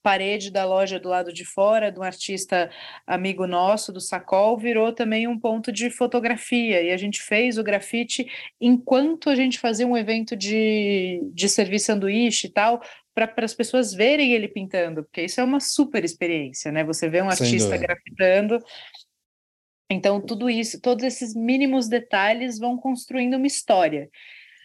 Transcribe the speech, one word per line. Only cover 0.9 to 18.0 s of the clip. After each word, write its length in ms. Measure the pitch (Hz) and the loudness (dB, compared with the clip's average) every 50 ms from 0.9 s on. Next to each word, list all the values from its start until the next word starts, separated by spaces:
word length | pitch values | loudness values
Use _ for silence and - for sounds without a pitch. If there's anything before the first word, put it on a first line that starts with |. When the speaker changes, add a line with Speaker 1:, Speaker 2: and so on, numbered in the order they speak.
| 190 180 | -2 -6
Speaker 1:
do 100 | 180 185 | -4 -2
lado 240 | 180 180 175 175 | -2 -2 -2 -4
de 120 | 170 170 175 | -8 -12 -14
fora, 460 | - - 196 196 208 220 220 214 202 | -6 0 2 4 4 4 4 2 0
de 80 | 185 180 | -4 -4
um 40 | |
artista 680 | 190 185 175 - - - 196 180 - - 196 180 170 170 - - - - - - _ | -8 -8 -8 -8 -8 -8 -6 -6 -4 0 0 0 0 0 -4 -14 -18 -18 -20 -12 _
amigo 400 | - 185 180 185 196 185 175 185 | -4 -4 -2 -2 -2 -2 -2 -2
nosso, 460 | 180 180 175 180 190 214 208 - - | 0 0 2 4 4 2 2 -2 -8
do 80 | 185 185 | -10 -10
Sacol, 580 | - - 196 180 - - 196 190 208 220 240 220 | -8 -8 -8 -6 -2 2 2 4 4 4 2 0
virou 340 | 220 240 233 220 220 226 | 0 0 2 2 2 0
também 340 | 226 - 233 220 220 220 226 | 0 -2 -2 0 0 0 0
um 120 | 240 240 226 | -2 -2 -2
ponto 340 | 240 226 220 226 220 247 | -2 -2 -2 -2 -4 -6
de 180 | 208 202 233 247 | -4 -2 -4 -4
fotografia. 920 | - - 254 247 247 240 214 233 240 233 - - 247 240 233 226 196 175 | -2 0 -2 0 0 0 0 0 -2 -2 -2 -2 0 0 2 2 2 2
E 80 | 170 175 | 2 2
a 60 | 185 | 0
gente 260 | 185 202 208 208 - | -2 -2 -4 -6 -6
fez 360 | - - 214 214 247 247 220 220 | -4 0 0 2 2 2 0 -2
o 40 | 214 | -2
grafite 600 | 208 202 196 202 - - 233 240 226 - - 247 - - - - - _ - | 0 0 -2 -2 -2 -4 -4 -2 -2 -4 -6 -6 -6 -8 -16 -16 -16 _ 2
enquanto 720 | 240 240 247 247 - - 262 262 285 320 330 320 - 302 | 4 6 6 4 4 4 4 4 4 2 0 0 0 2
a 40 | 269 | 2
gente 240 | 247 262 254 247 - | 4 2 2 0 0
fazia 280 | - 233 220 220 247 | -2 0 0 2 2
um 100 | 247 247 | 2 2
evento 400 | 233 214 214 226 226 220 226 233 | 0 0 0 -2 -2 -2 -4 -6
de, 840 | 196 196 202 214 220 220 214 214 214 208 202 202 190 185 185 180 175 - 180 | -6 -4 0 2 2 2 4 2 2 2 2 2 0 0 -2 -4 -4 -6 -6
de 160 | 170 170 185 202 | -4 -2 0 0
servir 300 | - - 202 180 196 214 | 2 2 2 2 2 -2
sanduíche 680 | - - 214 202 190 196 202 226 240 233 214 - - | 0 0 0 0 0 0 2 2 2 2 0 -2 -2
e 40 | 180 | -2
tal, 300 | - 202 208 233 240 240 - - - - _ _ - | 0 2 2 2 2 0 -2 -10 -20 -20 _ _ -2
pra, 120 | 233 226 | -2 -2
pras 280 | 220 - - 220 220 - | -2 -2 -4 -4 -4 -2
pessoas 380 | - 226 - - 254 240 202 190 | -4 -2 0 2 0 0 0 0
verem 380 | 180 214 262 294 302 285 254 | 2 2 4 4 4 4 2
ele 140 | 240 220 202 | 2 2 0
pintando, 560 | - - 202 190 190 - 185 170 165 160 156 | -2 -6 -8 -8 -4 -2 -2 -2 -2 -4 -8
porque 200 | 151 _ - - | -10 _ -6 -6
isso 180 | 165 185 - 247 | -6 -4 -2 0
é 40 | 254 | 0
uma 160 | 247 277 285 | 2 2 0
super 440 | - - - - 285 294 - 208 170 | 0 0 2 0 0 2 0 -2 -2
experiência, 680 | 165 - - 180 170 170 156 143 131 135 - - 151 | -2 -4 -2 -2 -2 -2 -2 -4 -6 -8 -10 -8 -4
né? 140 | 151 156 156 | -2 -2 -2
Você 240 | 156 160 - 170 160 | -2 -2 -2 -2 0
vê 140 | 160 180 | 0 2
um 80 | 190 190 | 2 2
Speaker 2:
Sem 20 | |
Speaker 1:
artista 260 | 185 170 127 120 120 113 110 | 2 2 2 2 2 2 2
Speaker 2:
dúvida. 200 | 98 92 87 85 | 2 0 0 -2
Speaker 1:
grafitando. 720 | - 175 - | -2 -4 -4